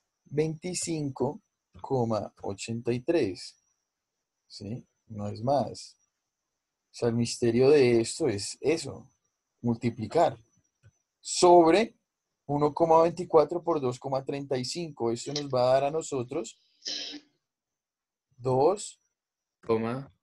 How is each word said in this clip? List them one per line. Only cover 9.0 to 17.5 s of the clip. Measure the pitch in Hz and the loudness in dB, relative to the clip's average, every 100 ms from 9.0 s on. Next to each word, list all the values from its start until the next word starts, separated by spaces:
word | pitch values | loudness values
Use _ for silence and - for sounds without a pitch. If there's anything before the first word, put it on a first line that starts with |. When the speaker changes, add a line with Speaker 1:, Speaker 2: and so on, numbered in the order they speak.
| - _ _ _ _ _ | -18 _ _ _ _ _
Speaker 1:
multiplicar | 120 117 120 110 107 156 160 139 _ _ _ _ _ _ _ _ | -4 -2 -4 -4 -4 0 0 0 _ _ _ _ _ _ _ _
sobre | - - 180 175 165 175 220 - _ _ _ _ - | -10 2 8 8 8 6 2 -4 _ _ _ _ -6
uno | 143 147 | 0 0
coma | 143 170 160 | 2 4 6
veinticuatro | 165 170 175 160 151 175 | 4 0 2 4 4 0
por | 170 156 | -2 -2
dos | 131 123 | -2 -4
coma | 139 135 139 | -6 -6 -4
treinta | 143 139 131 | -8 -4 -4
y | 123 | -4
cinco. | 170 170 147 117 | -8 -10 -4 -4
Esto | 117 - | -4 -6
nos | 147 143 | -8 -4
va | 131 | 0
a | 123 | 4
dar | 131 139 | 4 2
a | |
nosotros | 156 - 139 120 147 226 - _ _ - - - 294 _ _ _ | -4 -6 -6 -6 -8 -10 -14 _ _ -12 -12 -12 -16 _ _ _